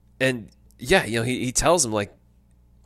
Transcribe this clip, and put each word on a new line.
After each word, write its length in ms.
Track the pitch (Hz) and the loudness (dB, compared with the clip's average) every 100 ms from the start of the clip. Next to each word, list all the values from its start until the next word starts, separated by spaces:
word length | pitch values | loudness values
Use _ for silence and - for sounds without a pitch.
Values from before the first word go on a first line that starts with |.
| _ - | _ -2
and 300 | 131 123 92 _ - - | -2 -2 -10 _ -20 -8
yeah, 260 | 123 185 | 2 2
you 140 | 113 117 | 2 -2
know, 40 | |
he, 200 | 117 120 | -2 -2
he 80 | 123 | -2
tells 320 | 117 127 175 | 0 2 2
him, 80 | 123 | 2
like, 200 | 107 101 - _ _ _ _ _ _ | -2 -4 -10 _ _ _ _ _ _